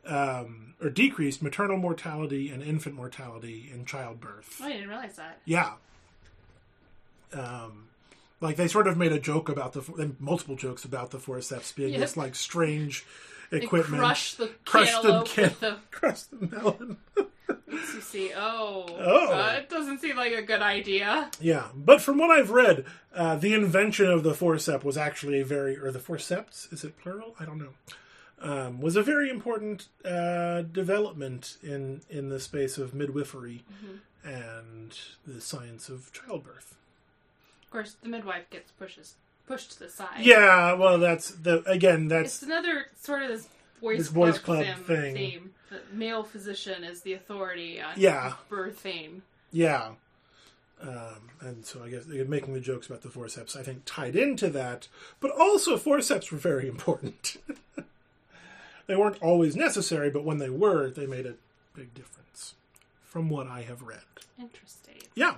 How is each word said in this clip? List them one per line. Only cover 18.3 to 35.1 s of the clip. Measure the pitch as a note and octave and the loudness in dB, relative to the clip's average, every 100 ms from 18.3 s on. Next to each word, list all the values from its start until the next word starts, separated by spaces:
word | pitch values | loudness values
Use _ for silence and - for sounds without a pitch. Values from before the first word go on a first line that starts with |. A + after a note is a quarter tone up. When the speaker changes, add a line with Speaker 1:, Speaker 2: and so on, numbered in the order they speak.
| E3+ | -4
Speaker 2:
oh, | G#3+ A3+ G#3 G3 F3 | -4 -4 -4 -6 -8
Speaker 1:
Oh. | E3+ F3+ C#4 F4 | 0 6 8 8
Speaker 2:
uh, | G3 G#3+ C4 | 4 2 0
it | C#4 | -4
doesn't | E4 C#4+ C#4 | -6 -4 -4
seem | D#4+ B3+ | -4 -2
like | A#3+ | 0
a | A3+ | -2
good | G#3 G#3 | 0 2
idea. | G#3 G3+ G3+ G3 G#3 C#4+ C#4+ - | 2 0 0 0 2 0 -2 -2
Speaker 1:
Yeah, | E3 D#3 - C3+ | 0 2 -2 2
but | D3 C#4+ | 10 10
from | - C#4 | 10 2
what | E4 | 8
I've | D#4 G3+ | 8 8
read, | A#3+ A#3 D3 - - _ | 6 8 6 0 -18 _
uh, | F3+ E3 D#3 | -2 0 2
the | G3 | 2
invention | G#3+ G3+ F#3 G#3+ G#3 F#3+ | 4 4 4 2 4 6
of | E3+ | 6
the | D#3 | 4
forceps | D3+ F3 D#3 - C3+ | 2 2 2 0 -2
was | C#3 C#3+ | -2 -2
actually | D3+ - C#3+ C#3 | -4 -4 -2 0
a | C3 | 0
very, | C#3+ C#3 C3+ | -2 -2 -4
or | C3+ | -6
the | C3 | -8
forceps, | - E3 - F3+ - - - | -8 -10 -4 -6 -6 -18 -16
is | D#3 | -14
it | D3+ - | -14 -14
plural? | F3+ G3 A3+ A3+ | -12 -12 -14 -14
I | D#3 | -12
don't | D#3 | -12
know. | C#3 C3 - - - - - _ | -14 -18 -20 -20 -20 -20 -20 _
Um, | D3+ C#3 B2+ B2 | -8 -6 -6 -4
was | D#3 F#3 | 0 2
a | |
very | G#3+ D4 C#4+ | 2 2 0
important, | B3 A#3+ A3 G#3+ G#3 - _ | -4 -6 -4 -6 -8 -12 _
uh, | F#3 F3 F3 F3 E3+ F3 | -6 -2 -2 -2 -2 -4
development | E3 F3 F3+ G3+ G#3 D#3 C3+ B2 - - | -4 -4 0 0 0 -4 -10 -10 -14 -16
in, | D3+ C#3+ C3+ C3+ - | -10 -8 -8 -10 -12
in | D3+ C#3 | -10 -8
the | C3+ | -8
space | C3 D3 C3+ C#3+ | -6 -4 -4 -4
of | B2+ C3+ | -8 -6
midwifery | C#3+ C#3 C#3 C3 A#2+ A#2+ - | -4 -4 -8 -10 -16 -16 -20
Speaker 2:
Mm-hmm. | G3 G3+ G3 _ _ D#3+ | -20 -18 -18 _ _ -14
Speaker 1:
and | B2+ A#2 A2+ A2+ A2+ A2+ - - | -12 -12 -16 -18 -18 -18 -18 -20